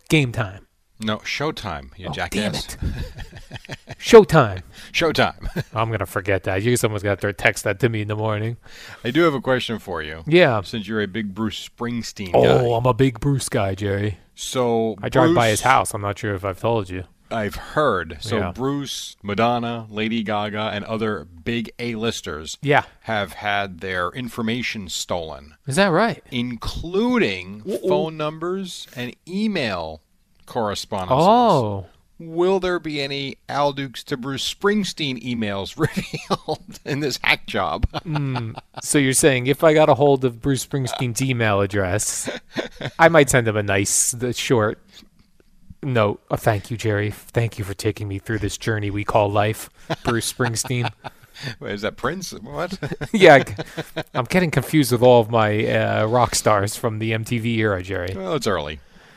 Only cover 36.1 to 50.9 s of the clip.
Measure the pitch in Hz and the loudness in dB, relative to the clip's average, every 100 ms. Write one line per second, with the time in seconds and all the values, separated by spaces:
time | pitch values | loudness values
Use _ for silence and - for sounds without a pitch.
36.1 | 156 - 190 - 151 - - - 143 147 | -8 -4 -4 -4 -8 -10 -12 -6 -4 -4
37.1 | 123 - 147 - 107 87 87 - - 175 | -2 0 0 -2 -2 -2 -2 -4 -4 -6
38.1 | 151 139 123 113 117 - - - 151 135 | -4 -4 -4 -6 -10 -16 -10 0 2 4
39.1 | 127 156 127 123 139 165 156 156 123 143 | 6 6 4 2 4 6 6 6 6 6
40.1 | 135 127 117 139 131 - 143 127 - 127 | 4 2 -2 -2 -2 -2 -4 -4 -2 -4
41.1 | 107 135 120 110 98 101 101 92 104 - | -2 -2 0 2 4 2 0 0 0 -2
42.1 | - - 247 - - 339 - 135 - 165 | -6 -6 -8 -8 -6 -6 -6 -4 6 8
43.1 | 165 143 135 113 107 101 98 101 - - | 8 6 4 2 2 2 2 2 0 0
44.1 | 120 123 117 - 123 107 - - - - | -2 -4 -2 2 2 2 -2 -12 -20 -20
45.1 | _ _ _ _ _ - - 147 120 104 | _ _ _ _ _ -20 -10 -2 2 2
46.1 | - - 143 - 101 - 110 110 101 104 | 0 -6 -2 0 0 -2 -4 -2 0 -2
47.1 | - - - 117 - 98 101 110 - 104 | -6 -6 -2 -2 -2 -8 -4 -4 -4 -6
48.1 | 98 - 110 101 - - 107 101 101 101 | -8 -6 -4 -4 -4 -2 -2 -2 -4 0
49.1 | 113 104 104 104 110 - _ - 160 - | 2 4 2 0 -2 -8 _ -8 -6 -2
50.1 | 117 - - 120 113 139 123 120 | -2 -2 -2 -2 -2 -4 -2 -4